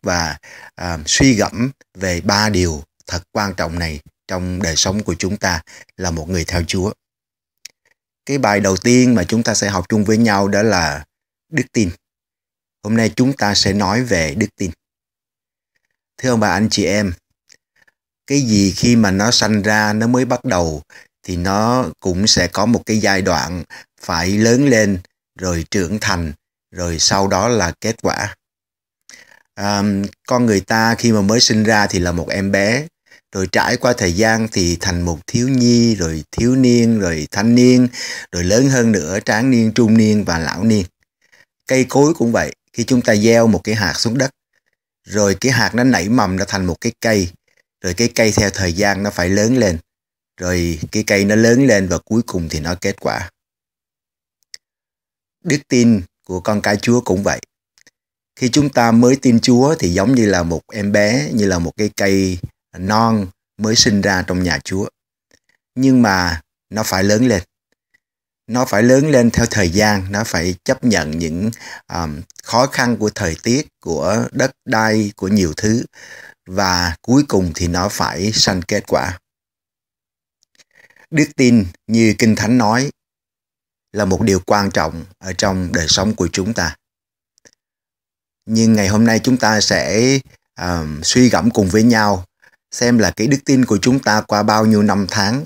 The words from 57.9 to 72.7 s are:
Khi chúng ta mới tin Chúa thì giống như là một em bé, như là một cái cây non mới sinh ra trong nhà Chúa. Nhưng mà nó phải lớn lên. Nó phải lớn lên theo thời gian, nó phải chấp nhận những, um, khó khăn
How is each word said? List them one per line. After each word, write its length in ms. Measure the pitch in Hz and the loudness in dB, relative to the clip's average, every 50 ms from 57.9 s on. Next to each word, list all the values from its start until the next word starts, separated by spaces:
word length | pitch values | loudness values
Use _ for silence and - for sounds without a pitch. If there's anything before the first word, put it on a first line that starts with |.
| _ _ _ _ _ _ _ _ _ | _ _ _ _ _ _ _ _ _
Khi 120 | - 131 123 | -4 -4 0
chúng 220 | - 147 143 143 | 2 2 0 2
ta 220 | - 127 120 117 113 | 2 2 2 4 4
mới 240 | 117 123 123 135 | 6 6 6 4
tin 240 | - - 127 117 117 | 4 2 2 2 4
Chúa 340 | - - 123 120 131 143 160 160 | 4 4 4 4 4 2 2 0
thì 100 | - 87 | -2 -2
giống 260 | 87 95 95 117 135 | 0 0 0 2 2
như 120 | 123 110 | 2 2
là 160 | 101 95 87 85 | 2 2 0 -2
một 200 | 82 85 78 - _ - | -2 -4 -6 -8 _ -10
em 200 | 107 101 101 101 | -6 -4 0 2
bé, 380 | 104 104 104 120 135 147 - - | 2 2 2 0 -2 -4 -4 -2
như 140 | 110 101 | -2 0
là 120 | 98 90 87 | 0 0 -2
một 140 | 85 80 - | -2 -4 -4
cái 140 | - 107 101 - | -4 -4 -4 -4
cây 420 | - 104 98 98 95 95 92 92 90 - - _ _ _ _ - 87 | -2 -2 0 2 2 0 0 -4 -6 -10 -14 _ _ _ _ -14 -10
non 480 | 92 95 107 110 113 113 113 107 98 90 - _ _ _ _ - | -4 0 2 2 4 2 2 0 -2 -6 -12 _ _ _ _ -6
mới 180 | 104 110 110 | -4 -2 0
sinh 240 | - - 127 104 101 | 2 2 2 2 2
ra 220 | 98 104 95 92 87 | 0 0 0 -2 -2
trong 160 | 90 92 90 92 | -2 -2 -2 -2
nhà 160 | 87 82 - - | -2 -2 -4 -6
Chúa. 240 | - 95 95 107 - _ _ _ _ _ _ _ _ _ _ _ _ _ _ _ _ - | -8 -6 -6 -6 -8 _ _ _ _ _ _ _ _ _ _ _ _ _ _ _ _ -6
Nhưng 280 | 127 131 135 131 127 120 | -2 2 2 4 4 4
mà 380 | 104 95 92 90 87 82 80 - _ _ _ _ - | 4 2 2 0 -2 -4 -6 -10 _ _ _ _ -10
nó 120 | 95 107 110 | -8 -6 -4
phải 220 | - - 92 95 | -2 -2 0 2
lớn 240 | 101 104 110 127 127 | 2 2 2 2 2
lên. 140 | 107 90 - _ _ _ _ _ _ _ _ _ _ _ _ _ _ _ _ _ _ _ _ | 0 0 -2 _ _ _ _ _ _ _ _ _ _ _ _ _ _ _ _ _ _ _ _
Nó 180 | - 110 123 127 | -6 -4 -4 -2
phải 180 | - - 101 117 | 0 0 2 4
lớn 280 | 123 127 139 139 156 | 4 4 4 4 4
lên 200 | 143 127 117 117 | 4 4 4 4
theo 160 | - - 117 110 | 2 2 0 0
thời 180 | - 107 98 87 | 0 0 0 0
gian, 440 | 82 104 107 107 104 98 95 95 101 | 2 2 2 2 0 -2 -4 -4 -6
nó 120 | 104 113 | -6 -6
phải 300 | - - 85 80 92 90 - - | -4 -4 -4 -4 -4 -6 -6 -4
chấp 200 | - 131 - - | -4 -4 -2 0
nhận 260 | 123 104 87 76 76 | 0 0 0 -2 -4
những, 400 | 78 82 85 78 78 87 101 113 117 - - - - - _ - - | -6 -6 -6 -6 -6 -4 -6 -6 -8 -10 -16 -20 -20 -20 _ -12 -8
um, 280 | 87 85 78 73 73 90 _ - - - | -8 -6 -6 -8 -12 -14 _ -20 -20 -12
khó 240 | - - 117 131 | -2 0 2 2
khăn 300 | 131 | 2